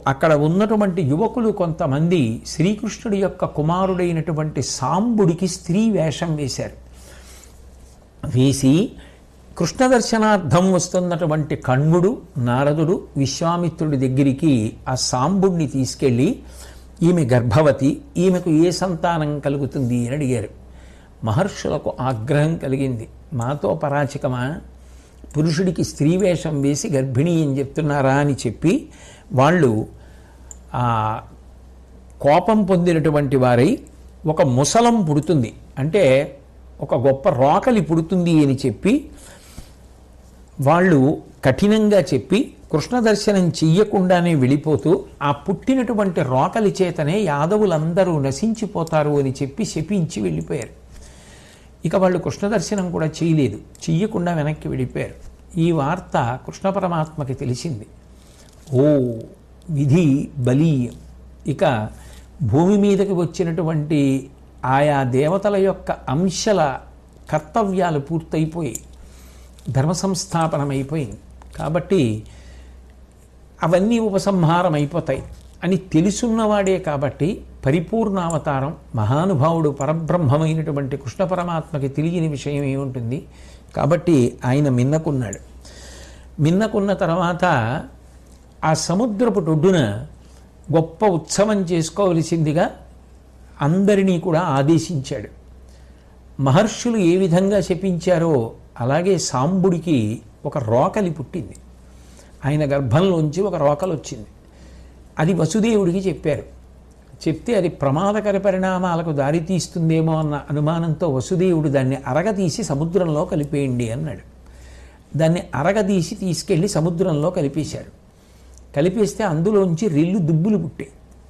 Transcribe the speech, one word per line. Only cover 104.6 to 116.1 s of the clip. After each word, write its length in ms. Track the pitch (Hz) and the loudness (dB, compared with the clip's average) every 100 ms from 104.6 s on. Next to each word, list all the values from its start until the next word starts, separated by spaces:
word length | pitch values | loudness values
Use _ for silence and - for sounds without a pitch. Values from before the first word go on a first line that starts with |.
| - - - - - - | -20 -20 -20 -20 -14 -4
అది 140 | 156 | 0
వసుదేవుడికి 640 | 175 160 220 220 220 185 180 | 0 0 0 2 2 2 0
చెప్పారు. 440 | 190 139 165 - - - - - - - - - - | -2 -4 -4 -4 -6 -20 -20 -20 -20 -20 -20 -8 -6
చెప్తే 280 | 156 - 226 | -4 -2 0
అది 140 | 175 | 0
ప్రమాదకర 680 | - 143 143 196 208 202 196 | -2 -2 0 0 0 -2 0
పరిణామాలకు 720 | 196 185 190 185 185 165 165 | 0 0 -2 -2 -2 -2 -2
దారితీస్తుందేమో 1080 | 143 139 165 160 185 - 175 160 160 160 156 | -2 0 -2 -2 -4 -4 -2 0 2 2 0
అన్న 220 | 156 147 - | -2 -4 -4
అనుమానంతో 580 | 143 147 165 170 147 175 | -2 0 0 -2 -2 -2
వసుదేవుడు, 600 | 131 160 180 185 165 151 | -2 -2 0 2 2 0
"దాన్ని 280 | 135 131 135 - | 0 0 -2 -2
అరగదీసి 560 | 135 190 202 185 - | -2 -2 -2 -2 -2
సముద్రంలో 640 | 208 139 165 185 170 151 180 | -4 -4 -2 0 0 0 -2
కలిపేయండి" 640 | 170 143 147 139 123 120 | -4 -2 -2 -2 -2 -4
అన్నాడు. 300 | 120 156 98 - - - - - - - - - 143 | -6 -8 -10 -16 -20 -20 -20 -20 -20 -20 -20 -8 0
దాన్ని 260 | 160 175 - 123 | 0 0 -4 -2
అరగదీసి 600 | 160 208 196 196 160 | 0 0 0 0 -2